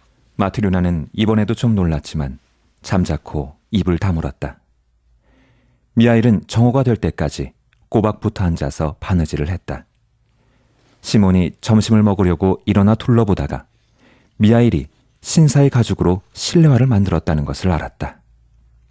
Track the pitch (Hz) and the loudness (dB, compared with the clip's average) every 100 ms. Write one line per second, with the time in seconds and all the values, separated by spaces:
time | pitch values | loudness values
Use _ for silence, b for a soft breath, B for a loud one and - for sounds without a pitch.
0 | _ _ _ - 98 - 104 92 90 85 | _ _ _ -4 -4 -2 -2 0 0 -2
1 | 67 104 107 110 101 110 123 104 87 76 | -6 -2 0 0 0 -2 0 0 0 -2
2 | - 78 69 65 _ _ _ _ - 95 | -6 -8 -8 -10 _ _ _ _ -4 -2
3 | 85 76 - 76 69 - _ 104 87 82 | -2 -4 -6 -10 -10 -14 _ -2 -2 -2
4 | 101 82 76 - 71 - _ _ _ _ | -2 -4 -6 -8 -12 -14 _ _ _ _
5 | _ _ _ _ _ _ _ _ _ 117 | _ _ _ _ _ _ _ _ _ 0
6 | 117 117 120 95 - 110 120 131 127 107 | 2 4 2 0 0 0 2 2 0 -2
7 | 85 - 76 - 67 - _ _ _ 117 | -4 -4 -6 -6 -12 -14 _ _ _ 0
8 | 104 104 104 - 92 82 71 - 78 - | 0 -2 -6 -2 -2 -2 -6 -6 -6 -6
9 | - 90 78 71 82 87 - 67 - _ | -4 -2 -2 -4 -6 -8 -10 -14 -16 _
10 | _ _ _ _ _ _ _ _ _ _ | _ _ _ _ _ _ _ _ _ _
11 | - 117 95 92 85 - - 110 101 110 | -2 2 4 2 0 -4 0 0 2 2
12 | 104 95 90 82 95 - - 101 101 110 | 2 2 0 2 0 0 0 2 2 2
13 | - 117 104 87 73 65 - _ b b | 2 0 2 -2 -4 -8 -12 _ b b
14 | b b b - 107 117 120 87 67 _ | b b b 0 2 4 2 0 -4 _
15 | _ _ - - 151 143 143 123 110 98 | _ _ -2 2 4 4 2 2 0 0
16 | 85 92 - - - 175 156 120 131 104 | 0 0 -6 -12 -2 2 4 4 2 2
17 | 98 80 95 78 69 67 92 78 67 - | 0 -2 -2 -2 -4 -4 -2 -2 -6 -10
18 | - - _ _ _ _ _ _ _ | -12 -12 _ _ _ _ _ _ _